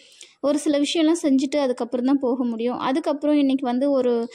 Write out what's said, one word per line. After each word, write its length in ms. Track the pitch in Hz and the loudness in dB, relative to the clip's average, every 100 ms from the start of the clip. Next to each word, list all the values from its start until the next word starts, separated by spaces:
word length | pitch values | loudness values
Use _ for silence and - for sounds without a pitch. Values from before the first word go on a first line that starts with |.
| - - - _ | -18 -20 -20 _
ஒரு 160 | 277 294 | -2 0
சில 220 | 330 285 | 0 0
விஷயம்லாம் 360 | 285 349 311 330 | 0 2 2 2
செஞ்சுட்டு 360 | 302 269 269 294 | 2 2 2 0
அதுக்கப்புறம் 480 | 269 247 240 247 254 | -2 -2 -4 -2 0
தான் 140 | 277 | 0
போக 240 | 254 233 | 0 -2
முடியும். 340 | 240 220 240 240 | -2 -2 -4 -4
அதுக்கப்புறம் 580 | 262 294 320 294 294 294 | -2 -2 -2 -2 0 2
இன்னைக்கு 300 | 277 269 254 | 2 0 -2
வந்து 260 | 247 285 | 0 0
ஒரு, 360 | 269 247 233 233 | 2 2 0 -4